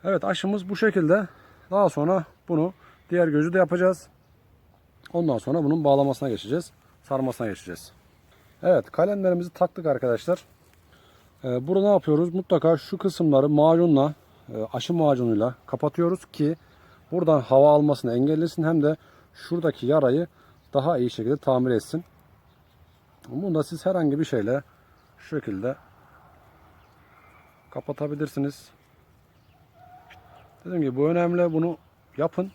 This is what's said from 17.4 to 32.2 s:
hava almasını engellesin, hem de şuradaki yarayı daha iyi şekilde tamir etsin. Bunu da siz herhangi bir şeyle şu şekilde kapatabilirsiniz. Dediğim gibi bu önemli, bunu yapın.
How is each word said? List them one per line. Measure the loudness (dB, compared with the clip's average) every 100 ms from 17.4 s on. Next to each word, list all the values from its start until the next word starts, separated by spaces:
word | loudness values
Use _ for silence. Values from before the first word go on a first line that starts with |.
hava | 4 6 8
almasını | 6 4 0 -2 0
engellesin, | 0 0 -2 -2
hem | -2 2
de | 0 -2 _ _ _
şuradaki | -20 -8 -4 -4 -4 0
yarayı | 2 2 0 -4 _ _ _ _
daha | -2 0 0
iyi | -2
şekilde | -4 -4 -2
tamir | 0 0 2
etsin. | 0 -2 -10 -10 _ _ _ _ _ _ _ _ _ _ _ -14
Bunu | -8 -4
da | -2
siz | -4 -4 -2
herhangi | 0 0 -2
bir |
şeyle | -2 -2 -2 -4 -6 _ _ _ _ _
şu | -10 -10
şekilde | -8 -8 -8 -10 -16 _ _ -20 -20 _ _ _ _ _ _ _ _ _ _ -20 _ _ _
kapatabilirsiniz. | -14 -12 -8 -8 -6 -8 -4 -6 -8 -20 _ _ _ _ _ _ _ _ _ _ _ -20 -20 -20 -20 -20 -20 -20 _
Dediğim | -8 -4
gibi | -2 0
bu | 0
önemli, | 2 0 2 0
bunu | 0 -2 -4 _ _ _
yapın. | -6